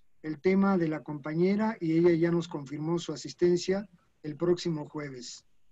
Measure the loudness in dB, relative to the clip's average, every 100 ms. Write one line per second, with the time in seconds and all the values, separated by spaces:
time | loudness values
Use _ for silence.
0 | _ _ -10 -2 2 4 4 4 2 -2
1 | -6 -10 -4 0 2 2 0 -2 0 4
2 | 4 4 4 2 0 -6 -8 -6 -2 -2
3 | -4 -8 -10 0 2 2 0 -4 -4 _
4 | _ _ -10 -2 0 0 0 -4 -6 -10
5 | -10 -12 -14 -16 -20 _ -20